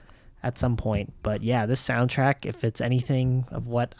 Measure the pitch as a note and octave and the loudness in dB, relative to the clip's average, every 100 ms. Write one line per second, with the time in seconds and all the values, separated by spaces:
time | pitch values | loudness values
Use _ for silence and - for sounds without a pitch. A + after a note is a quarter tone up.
0 | - - - - B2 A#2+ B2 A2+ A2+ G#2 | -20 -20 -20 -8 -6 -2 0 0 0 -2
1 | G2 - G#2+ G#2 A2 A#2+ G#2+ B2+ - A#2+ | -4 -6 -4 -2 0 0 2 0 2 2
2 | B2 - C3+ C#3 - - A#2 - A#2+ B2+ | 2 2 2 2 -4 -4 -2 -2 0 0
3 | B2 C3+ B2+ B2+ B2+ A#2 A#2 A#2+ B2 | 2 0 2 0 -2 -6 -4 -2 -2